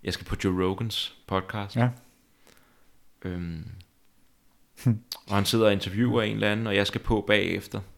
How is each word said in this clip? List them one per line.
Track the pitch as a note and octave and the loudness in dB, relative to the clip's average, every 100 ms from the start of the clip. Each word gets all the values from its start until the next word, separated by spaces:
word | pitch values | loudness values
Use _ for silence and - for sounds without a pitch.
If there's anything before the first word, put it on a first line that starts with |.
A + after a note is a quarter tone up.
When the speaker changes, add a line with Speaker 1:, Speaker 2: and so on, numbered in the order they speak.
Speaker 1:
jeg | - | -6
skal | F2 - | -8 -6
på | - | -2
Joe | G2 F#2 F#2 | 0 2 0
Rogans | G2 A2+ - - - - | 0 -4 -4 -6 -10 -2
podcast. | F#2+ F#2+ A2 G2+ A#2+ | -2 -2 -8 -4 2
Speaker 2:
Ja. | B2 B2 - _ _ _ _ - _ _ _ _ - _ | 0 0 -18 _ _ _ _ -20 _ _ _ _ -20 _
Speaker 1:
Øhm, | F#2 F2 F2 E2 D#2 F2 - _ _ _ _ _ _ _ _ - | -8 -6 -6 -8 -12 -16 -20 _ _ _ _ _ _ _ _ -2
Speaker 2:
Hm. | B2 A2+ - - - | 2 2 -2 -18 -2
Speaker 1:
og | |
han | G2 | 0
sidder | G2 A2+ A2 | 2 4 4
og | |
interviewer | G2+ F#2+ F#2+ A#2+ A#2 | 4 0 0 2 2
en | G#2+ | 0
eller | G#2 G#2 | 0 0
anden, | G#2+ A2+ | 0 0
og | G2 | 2
jeg | G2+ | 2
skal | - | -2
på | - A2 - | 0 -2 2
bagefter. | G#2 F#2 F2 - G#2 G2 | 2 2 -4 -6 -10 -10